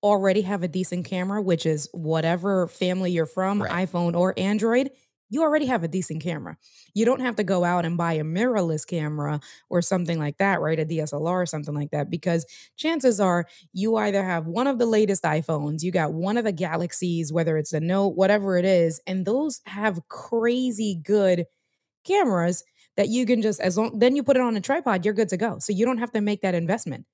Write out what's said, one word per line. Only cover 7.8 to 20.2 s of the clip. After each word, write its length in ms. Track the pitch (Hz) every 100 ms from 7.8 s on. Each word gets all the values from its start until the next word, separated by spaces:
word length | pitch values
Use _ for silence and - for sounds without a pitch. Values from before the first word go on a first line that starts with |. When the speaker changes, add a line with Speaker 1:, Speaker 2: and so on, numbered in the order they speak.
| 170
Speaker 1:
and 120 | 170
buy 160 | 170
a 100 | 160
mirrorless 600 | 156 165 240 226 170 156 -
camera 540 | 175 151 151 143 147 - - _
or 120 | 175
something 380 | 175 190 170 170
like 180 | 147 147
that, 200 | 196 180
right? 180 | 156 160
A 60 |
D 160 | 156 165
S 140 | 151
L 120 | 143 156
R 160 | 185
or 40 | 175
something 280 | 156 147
like 180 | 147 147
that, 180 | 151 143
because 360 | 175 180 170 - - - -
chances 460 | 311 330 262 202
are 260 | 196 175 165 - 170
you 240 | - 214 226
either 280 | 208 196
have 220 | 190 170 160
one 220 | 170 269
of 100 | 254
the 80 | 233
latest 380 | 220 214 196
iPhones, 580 | 165 151 165 160 147 156
you 80 | 170
got 220 | 180 156
one 240 | 160 180 226
of 60 |
the 80 | 220
Galaxies, 800 | 170 175 160 170 - 180 170 156
whether 260 | 160 165 156
it's 140 | 147
a 80 | 156
Note, 300 | 165 190 196
whatever 480 | 160 190 208 196 185
it 80 | 180
is, 360 | 185 165 156 -
and 180 | 190 185
those 360 | 240 311 254 -
have 360 | 196 214 175 -
crazy 880 | -